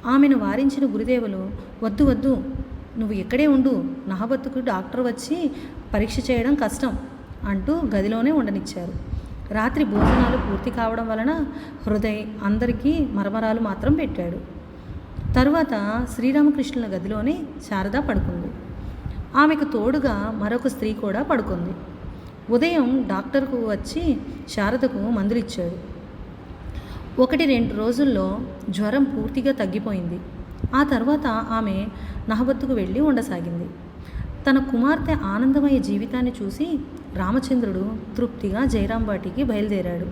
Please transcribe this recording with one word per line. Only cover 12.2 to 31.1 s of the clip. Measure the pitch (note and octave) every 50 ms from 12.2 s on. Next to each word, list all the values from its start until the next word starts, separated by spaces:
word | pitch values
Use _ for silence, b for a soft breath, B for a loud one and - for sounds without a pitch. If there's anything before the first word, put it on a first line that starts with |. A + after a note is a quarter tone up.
| G#3+ A3 G#3+ -
అందరికీ | - G3 G#3+ A3 B3 A#3+ A#3 A3 - C#4+ E4 E4+ C#4+ A3+
మరమరాలు | G#3 G3+ G3 G3+ G3+ A3 A3 A3 A3 A3+
మాత్రం | A3+ G#3 F#3+ - - C4
పెట్టాడు. | D4+ D#4 D4+ - - - F3 E3+ F3 D#3+ - - - - - - B B B B B B - - - - - - -
తరువాత | B3+ C4 C#4+ D4+ E4 D#4 D#4 C4 G#3 G3+ G#3 A3 A#3 B3 A#3+ -
శ్రీరామకృష్ణుల | - A3+ C4 C4+ D4 D4 D4 C#4+ D4 C4 - - B3 A#3
గదిలోనే | G#3 F#3+ F3+ E3+ G3 G#3+ G#3+ A3 C4+ E4 F#4 D#4 C4+ - - - -
శారద | G#3+ F#3+ F#3 G3+ G#3 C#4 D4 C#4+
పడుకుంది. | - F#3 - - F3 E3+ F3+ - - - - - - B B B B B B B B B - - -
ఆమెకు | C4 D4 D#4 D#4+ D4 D4
తోడుగా | C#4+ - A3 G#3 B3 C4+ D4+ C4 C4 G#3+ G3+ G3+ A3 A3
మరొక | G#3+ G3+ G#3+ A#3 B3 - C4
స్త్రీ | - - A3 A3
కూడా | A3 - - G3+ F#3+ A3
పడుకుంది. | C#4+ - D#4 A#3+ G#3 - F#3 F3 E3+ F3+ F3+ - - - - - - - B B B B B - - -
ఉదయం | A3+ A#3+ D4+ E4+ E4+ D#4+ C4 A#3+ C4 C4 A#3 F#3+
డాక్టర్కు | F#3+ B3+ B3+ - - C#4 C4+ C4 C4
వచ్చి | A#3+ A3+ G#3+ G#3 G3+ - - - D#4 F4 D#4+ B3 - B B B B - -
శారదకు | - G#3+ G3+ G3+ A#3+ B3+ C4+ B3+ - G3+
మందులిచ్చాడు. | G3+ A3+ A#3 G#3 G3 G3+ A#3 A#3+ G#3 - - A3+ F3 E3+ F3+ F3 - - - - - - - - - - - - - - - - - B B B B B B B B - - -
ఒకటి | B3+ B3+ D#4 D4+ E4
రెండు | C#4 C4 A#3 A#3 G#3 G3+
రోజుల్లో | G#3 G#3+ A3+ A#3+ B3 C#4+ C4+ A#3 F#3+ F#3+ F#3 G3 A3+ B3+ - - - - -
జ్వరం | F3+ F3+ G#3 G#3 A#3 C#4+ C#4
పూర్తిగా | C#4 C4+ A3+ - - - C4+ A3+ C4+
తగ్గిపోయింది. | C4+ C4 G#3+ F#3 F3+ G#3+ - A3 G3+ F#3 F3 E3+ F3 F3 - - - - - - - - - - -
ఆ | C4
తర్వాత | D4 C#4+ C4+ A3+ A#3+ C4